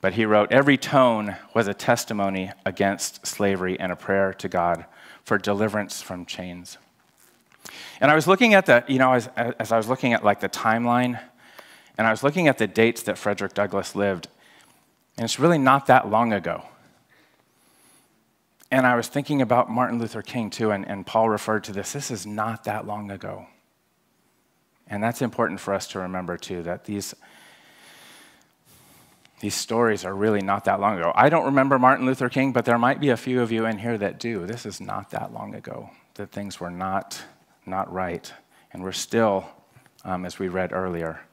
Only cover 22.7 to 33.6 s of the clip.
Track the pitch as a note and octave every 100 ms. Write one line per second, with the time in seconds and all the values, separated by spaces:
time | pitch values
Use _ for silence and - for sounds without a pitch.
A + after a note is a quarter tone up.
22.7 | G#2+ G#2+ G#2 G2+ G2 G2 G2+ F#2 _ _
23.7 | _ _ _ _ _ _ _ _ _ _
24.7 | _ _ G#2 A2 A#2+ A#2 G#2+ A2+ G2 -
25.7 | G2 - G2 F#2 F#2 F2 F2 - F2+ E2+
26.7 | F2 - G2+ F#2+ - - - - _ _
27.7 | _ - - - - - _ _ _ _
28.7 | _ _ _ _ _ _ _ G#2 - -
29.7 | A2+ A#2 G2+ F#2 G2 G#2+ G#2 F#2+ G2+ G2+
30.7 | F#2+ G2+ G2 E2+ - C3 E3 A#2 C#3 C3+
31.7 | C3+ B2+ C3+ B2+ C3 B2 C3+ C3+ B2 A#2
32.7 | A#2+ A#2 C#3 C#3+ A#2 - B2+ A#2+ A2+